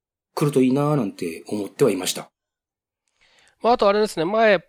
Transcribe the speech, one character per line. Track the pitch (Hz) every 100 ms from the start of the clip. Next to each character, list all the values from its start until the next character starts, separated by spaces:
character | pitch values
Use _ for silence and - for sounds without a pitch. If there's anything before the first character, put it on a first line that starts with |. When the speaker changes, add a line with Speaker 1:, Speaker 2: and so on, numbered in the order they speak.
| _ _ _
Speaker 1:
来 | -
る | 147
と | 139
い | 131
い |
な | 135 147 151
な |
ん | 104
て | - 87 82 -
思 | 104 98
っ |
て | -
は | 135
い | 95
ま | 90
し |
た。 | - - _ _ _ _ _ _ _ _ _ _ _ _ _
Speaker 2:
ま | 220
あ、 |
あ | 247
と | 208
あ |
れ | 208
で | 214
す | -
ね、 |
前、 | 160 220 220 180